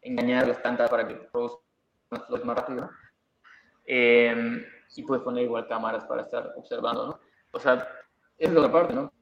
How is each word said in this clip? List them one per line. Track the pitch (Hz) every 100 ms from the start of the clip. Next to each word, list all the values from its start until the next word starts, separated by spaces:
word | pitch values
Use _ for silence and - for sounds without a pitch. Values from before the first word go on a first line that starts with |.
engañar | 127 123 120 127 127
las | 120
plantas | 120 120 120
para | 117 107
que | -
produzcan | - 120 120 - _ _ _ _ _
las | 117 -
flores | 117 120
más | 120
rápido, | - 123
¿no? | - - - _ _ _ - - _ _ -
Em, | 127 120 120 117 117 117 117 - - _ -
y |
puedes | - 127
poner | 123 123 123
igual | 117 113
cámaras | 113 113 113 -
para | 120
estar | - 120 - -
observando, | - - 117 113 -
¿no? | - _ _ _
O | -
sea, | 143 127
esa | - - - _ _ _
es | 160
la | 165
otra | 135
parte, | 151 170
¿no? | 123 143 _